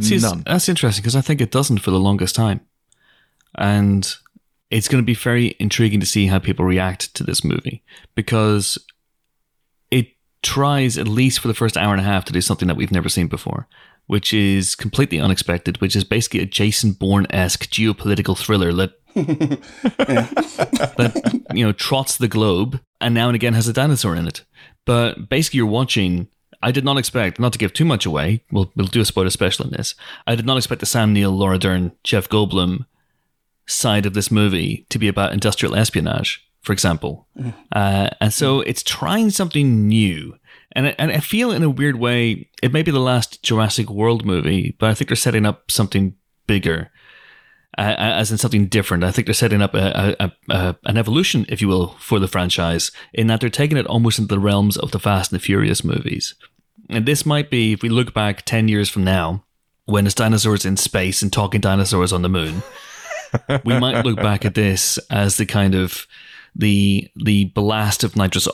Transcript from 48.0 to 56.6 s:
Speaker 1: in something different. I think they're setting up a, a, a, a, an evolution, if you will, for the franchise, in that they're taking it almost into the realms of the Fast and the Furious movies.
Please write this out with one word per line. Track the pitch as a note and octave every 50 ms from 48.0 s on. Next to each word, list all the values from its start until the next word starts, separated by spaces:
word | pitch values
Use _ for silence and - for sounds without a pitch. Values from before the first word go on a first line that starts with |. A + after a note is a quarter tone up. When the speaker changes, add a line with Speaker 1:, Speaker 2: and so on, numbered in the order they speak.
| G2+ A2 G2 E2+ A2 G2+
Speaker 1:
in | A2+ G#2
something | - A2+ G#2 G#2 G2+
different. | F#2+ A2 G#2+ F#2+ - F#2+ E2+ F2
I | F#2
think | F#2+ - A#2
they're | - G#2+
setting | - - A2+ G#2+ G#2 G2+
up | G2 -
a, | - F#2+ G2 - - G2 G2+ - -
a, | G#2
a, | F2+ - _ _ - -
a, | F#2+ F2+ F2+ E2+ - _
an | - G2+
evolution, | A2 A2 G#2+ A2+ D#3 F#3+ - - B2 G#2 -
if | A2+ -
you | G#2+ G2
will, | F#2+ F#2 F2+ E2+ - -
for | - - A#2 G#2
the | F#2+ F#2
franchise, | - F#2+ F2+ F2+ - - F2 E2+ E2 E2+ - - - - - - -
in | - A2+ A2+
that | A2+ A2
they're | B2+ A#2
taking | - - C#3+ D3+ D#3 C#3
it | -
almost | - - A#2 A#2 A2+ G#2+ -
into | A2 G2+ G#2
the | G2
realms | G2 G#2 G2+ G2+ G2+ G#2 G2+
of | - - - -
the | F#2+
Fast | - G#2 G2+ F#2+ F2+ - -
and | F2
the | -
Furious | - G2 G2+ G#2 G#2 G#2 - -
movies. | - - - - - - - - - - _ - _ _ _